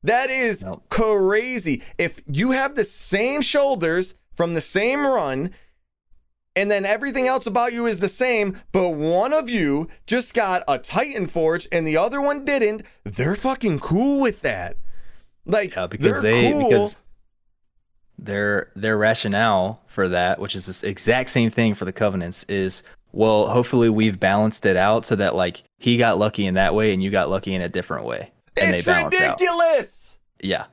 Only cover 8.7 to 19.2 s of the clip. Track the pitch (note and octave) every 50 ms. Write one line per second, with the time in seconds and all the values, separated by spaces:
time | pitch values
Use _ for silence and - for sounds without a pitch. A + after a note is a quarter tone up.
8.7 | - F#3+ F#3 F3 D#3+ D3 D3+ D#3+ E3+ F3+ G#3+ C4 D4+ D#4 C#4+ A#3 A#3+ G#3+ E3+ C#3+
9.7 | C#3 D3 E3 - - - - - G#3+ B3+ A#3+ - - A#3+ A3 F#3+ F#3 F3+ - -
10.7 | C#3 B2 - - - F#3+ C4 D4 C4+ A#3 F#3 C3 - E3+ D#3+ D#3 E3 E3 - -
11.7 | - E3+ D#3+ D#3 D3+ D#3 F#3 A#3 B3+ C#4+ C#4 C#4+ C#4+ D4 C#4 C#4+ C#4+ C4 A#3 G#3
12.7 | G#3+ G#3+ - - _ _ _ G#2 F#2 - B2 D#3 G3 G#3 - C4 C4+ - A#3+ G#3
13.7 | D#3+ C#3 - - D#3+ G3 B3 C#4 C#4+ C#4 C#4 A#3+ - - - C#3 A2 F#2 F2 F2
14.7 | - - - - - - - - - - - _ _ _ _ - F#3+ G#3+ G#3 F3+
15.7 | - - F#2 E2+ - - C#3 G3 G#3 F#3+ - A2 A2+ A#2+ - - - D4 C4+ A#3
16.7 | B2 G3+ G#3 G#3 - - _ - - _ _ _ _ _ _ _ _ _ _ _
17.7 | _ _ _ _ _ _ _ _ _ - - - G2+ G2+ G#2 G#2 G#2 G2 - -
18.7 | _ G2 G#2 A2 A2 G#2 G#2 A2 A2+ -